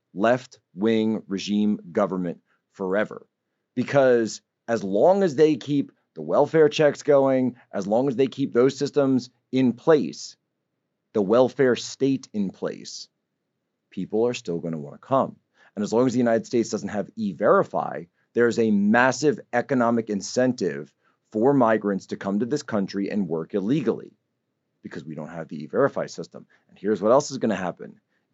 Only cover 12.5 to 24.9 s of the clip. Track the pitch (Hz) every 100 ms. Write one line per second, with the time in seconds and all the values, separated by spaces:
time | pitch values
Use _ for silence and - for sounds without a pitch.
12.5 | - 85 50 - - - _ _ _ _
13.5 | _ _ _ _ - 85 104 120 120 -
14.5 | 85 82 80 71 - - 131 87 - _
15.5 | _ _ - 101 110 131 120 120 113 104
16.5 | 120 107 107 92 104 92 - 104 85 110
17.5 | 196 151 87 71 67 87 _ _ 113 120
18.5 | 110 113 101 101 117 127 - 151 110 -
19.5 | 120 113 127 117 117 113 104 92 - 127
20.5 | 123 90 71 76 _ _ _ _ 107 123
21.5 | 143 113 110 101 98 - 98 98 101 120
22.5 | 143 - 110 92 98 98 104 90 80 80
23.5 | 104 98 151 117 87 - _ _ _ _
24.5 | _ _ _ 104